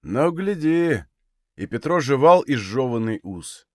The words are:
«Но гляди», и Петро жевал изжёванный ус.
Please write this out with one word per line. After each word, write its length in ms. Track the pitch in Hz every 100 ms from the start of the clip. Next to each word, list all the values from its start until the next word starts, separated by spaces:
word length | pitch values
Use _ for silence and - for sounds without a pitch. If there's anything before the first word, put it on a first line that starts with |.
«Но 280 | 71 110 165
гляди», 720 | 170 190 190 156 165 170 120 - _ _ _ _ -
и 100 | 98
Петро 320 | 117 160 175
жевал 460 | 131 139 156 180 -
изжёванный 720 | 131 95 117 131 117 113 110
ус. 420 | 95 90 - - _